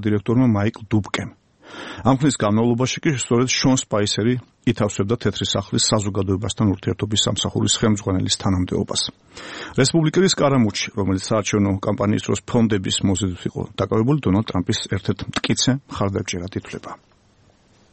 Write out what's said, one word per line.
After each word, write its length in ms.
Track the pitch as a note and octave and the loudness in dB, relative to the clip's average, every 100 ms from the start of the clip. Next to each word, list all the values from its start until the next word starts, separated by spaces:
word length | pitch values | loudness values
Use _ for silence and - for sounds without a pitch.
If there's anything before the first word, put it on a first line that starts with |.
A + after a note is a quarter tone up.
დირექტორმა 420 | G#2+ G#2 - A#2 B2+ | 2 0 2 2 4
მაიკლ 360 | G#2 G#2 - G#2 | 4 0 -4 -2
დუბკემ. 400 | A2 G2 - - - _ _ - - - - | -2 0 -6 -8 -12 _ _ -20 -16 -14 -4
ამ 160 | - C3 | 0 2
ხნის 240 | D3 - | 2 2
განმავლობაში 580 | G#2 G#2+ A#2 A#2+ B2+ - | 0 2 2 2 0 0
კი 60 | E3+ C3 | -2 -2
სწორედ 280 | - A#2+ B2+ | 0 2 2
შონ 240 | - C#3 C3 | 2 2 2
სპაისერი 580 | - G#2+ G#2 - G#2+ B2 - _ - | 0 -2 0 0 0 0 -4 _ -2
ითავსებდა 420 | A2+ G#2 - G2+ A#2+ | 0 0 0 -2 0
თეთრი 260 | A2 - G2 | -2 -2 -2
სახლის 320 | G#2 G2 A#2 - | -2 -2 -2 2
საზოგადოებასთან 720 | A2 G2+ G2+ G2 F#2+ G#2+ - A2 | 2 0 -2 0 0 -2 0 0
ურთიერთობის 520 | G2+ - F#2 G#2+ G#2+ - | 2 -2 -2 -2 0 0
სამსახურის 460 | G#2 G#2 A2 G#2+ - | 0 -2 0 0 2
ხელმძღვანელის 640 | A#2 G#2 - F#2+ F#2+ - | 2 2 0 0 0 -2
თანამდებობას. 640 | G#2 F#2 F2+ - - - - - _ - - - - - | 0 0 0 -2 -2 -4 -6 -8 _ -18 -14 -14 -6 2
რესპუბლიკელი 520 | C3 E3+ D#3 F3 F#3+ | 4 4 2 4 2
სკარამუჩი, 540 | - D3 C3+ A2 - - - | 4 4 4 4 0 -6 -2
რომელიც 260 | G2 F#2+ - | 0 0 0
საარჩევნო 420 | A2 G2+ G#2+ G2+ G2 | 0 2 2 2 0
კამპანიის 400 | - G#2 G#2 G#2+ | -2 0 0 0
დროს 160 | - A2+ - | 0 -4 0
ფონდების 480 | A#2+ A2+ G#2 G2+ - | 2 2 2 -2 -2
მოზიდვით 380 | G2 F#2 G2 F2 - | 0 0 -2 -4 -6
იყო 80 | - - - | -6 -10 -4
დაკავებული, 420 | F#2+ G#2+ A#2 D3+ | -2 0 2 2
დონალდ 220 | G#2+ F#2+ A2 | 2 2 2
ტრამპის 300 | F#2+ F2+ A2 - G2 | -4 -2 -4 -2 -6
ერთ-ერთ 240 | - G2 - | -4 -6 -4
მტკიცე 420 | - - A2 - C#3+ - | -8 -4 0 2 0 -2
მხარდაჭერად 600 | - G2+ G2 G2 F#2 F2+ G#2 | -4 -2 -2 -4 -6 -6 -8
ითვლება. 360 | - - - - _ _ _ _ _ _ _ _ _ | -8 -14 -14 -16 _ _ _ _ _ _ _ _ _